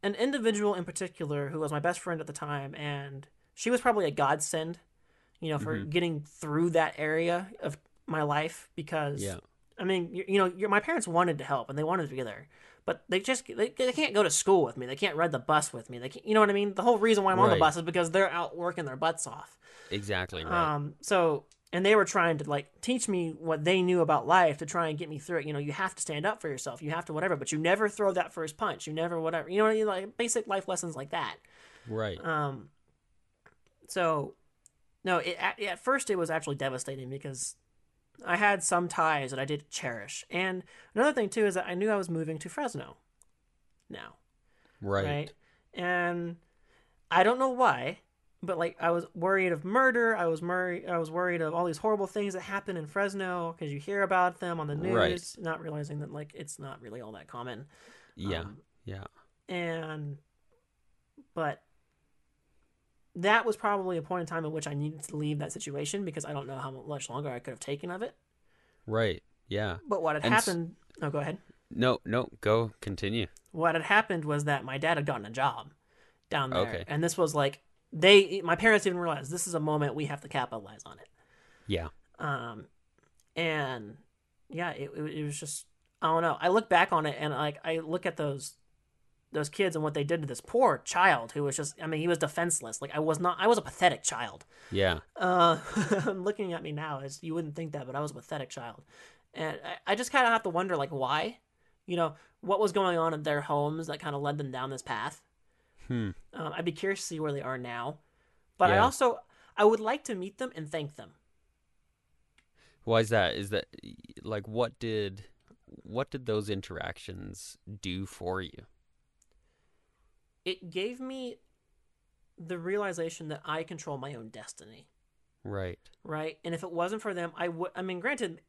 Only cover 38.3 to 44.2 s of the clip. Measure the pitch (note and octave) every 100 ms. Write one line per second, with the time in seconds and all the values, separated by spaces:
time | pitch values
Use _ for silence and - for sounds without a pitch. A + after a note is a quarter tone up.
38.3 | E3+ G#3 G3+ - F3 F3 - D#3+ D3+ C3+
39.3 | C3 C#3 D3 - - C3+ A2+ G2+ - -
40.3 | F3 F#3+ F#3 - - - G#3+ C#4 C4+ G#3
41.3 | A#3 G#3 F#3 F3 F3+ G#3 G3+ F3+ E3 D#3+
42.3 | D#3 - - C#4 D3 - - _ _ _
43.3 | _ _ _ _ _ _ - A1 -